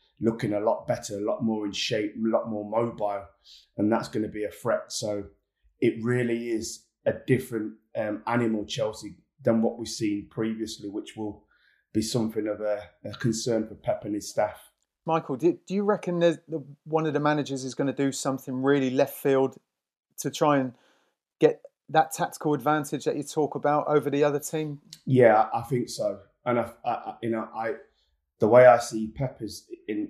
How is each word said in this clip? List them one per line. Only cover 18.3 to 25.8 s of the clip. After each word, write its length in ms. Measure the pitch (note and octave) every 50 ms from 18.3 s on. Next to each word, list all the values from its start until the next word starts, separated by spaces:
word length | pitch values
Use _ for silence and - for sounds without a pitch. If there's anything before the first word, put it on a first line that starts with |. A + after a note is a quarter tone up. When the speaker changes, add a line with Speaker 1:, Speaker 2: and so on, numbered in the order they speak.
| C3+ C3 - - C3 B2+
Speaker 2:
really 280 | C3 C3+ C#3+ C#3+ C3+ C3
left 280 | B2+ C3 C#3+ C3+ - -
field 400 | - D3 C3+ C3+ C3+ C3 C3 - _ _ _ _ _ _ _ _ _ _ _ -
to 120 | - D3
try 260 | - - E3 D3+ D3 C#3
and 160 | C3 B2+ A#2 _ _ _ _ _ _ _ _ _ _ _ _ _
get 220 | - D3+ - - _ - _ _ _ _
that 240 | C#3 D#3 D#3+ - -
tactical 400 | - - - - - - D#3 D3
advantage 500 | C#3+ A#2 C#3+ D3+ D3+ D3 D3 - C#3+ -
that 120 | D#3 - C#3
you 60 | C#3+
talk 320 | - - - D3+ - -
about 320 | C#3+ A#2 D3 D3 D3+ C3+ -
over 220 | D3 D3 - C#3+
the 140 | C3+ C#3+ D3
other 160 | D3 C#3+ C#3+
team? 400 | C#3+ - - D#3 D#3 D3+ D3 C#3+ _ _ - - _
Speaker 1:
Yeah, 440 | - C3 B2 B2 A2+ G#2+ G#2+ A2 - -
I 80 | A#2
think 280 | A#2+ - C#3+ B2